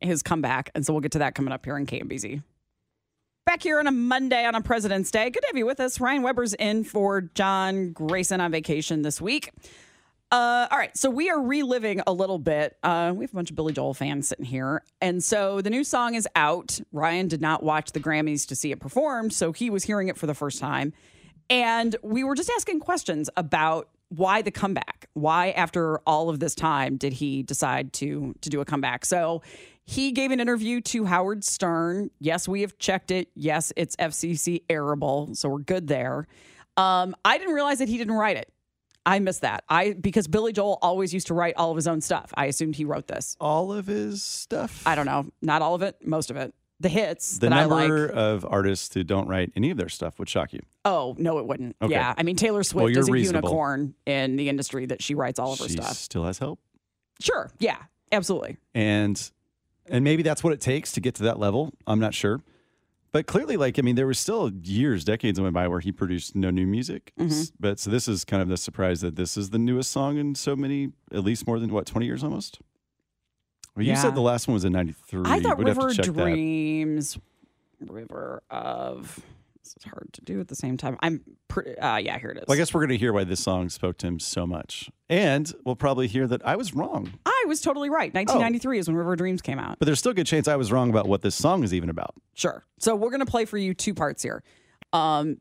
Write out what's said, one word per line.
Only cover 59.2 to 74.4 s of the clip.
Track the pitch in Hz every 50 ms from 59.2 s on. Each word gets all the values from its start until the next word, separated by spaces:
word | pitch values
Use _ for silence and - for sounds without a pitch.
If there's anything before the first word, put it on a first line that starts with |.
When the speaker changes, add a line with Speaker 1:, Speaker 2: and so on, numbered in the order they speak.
| - - _ _ _ _ _ _ _ _ _ _ _
Speaker 2:
and | - - 123 135
maybe | 143 156 160 165
that's | 160 151 - -
what | 170 151
it | -
takes | - 127 131 151 - - -
to | -
get | 92 123 -
to | - 101
that | 113 - -
level. | 104 101 98 123 160 147 - - -
I'm | - 107 110
not | 110 107 -
sure. | - - 101 110 143 - _ _ _ _ _ _ _ _ _ _ _ _ _ -
But | 151 151
clearly, | - - 202 294 311 254
like, | 175 139 127 -
I | - 127
mean, | 123 120
there | 120 135
was | 135 127 -
still | - - 214 233 175 120 95 95 82
years, | 90 98 107 135 151 113 90 73
decades | 92 104 - - 110 95 98
went | 95 92 85
by | 90 90
where | 87 87 87
he | 85 98
produced | - - 104 87 90 87 - - -
no | 98 95 92
new | 92 92 92
music. | 95 101 117 123 - 85 - - - - -
Speaker 1:
Mm-hmm. | 170 165 151
Speaker 2:
S-, | 151 160 160 - -
but | 90 101 101 -
so | - 101
this | 107 123 -
is | 123 107 87 -
kind | - - 98
of | 92
the | 92 92
surprise | 87 - - - - 95 90 87 78
that | 90 85 76
this | 82 90 82 -
is | 104 101 95
the | 107 113
newest | 117 123 127 127 131 -
song | - 135 135 143 147
in | 147 147 143 139
so | - - 147 143
many, | 135 139 135 143 143 139 135 - _ _ - -
at | 101 95
least | 101 117 110 -
more | 120 117 113
than, | 117 107 104
what, | 104 -
twenty | - - 110 120
years | 117 120 123 143
almost? | 151 - 202 196 - - - - _ _ _ _ _ _ _ _ _ _ _ _ _ _ _ _ _ _ _ - - -
Well, | - -
you | 147 -
Speaker 1:
Yeah. | 139 139
Speaker 2:
said | 240 185
the | 135
last | 120 120 120 117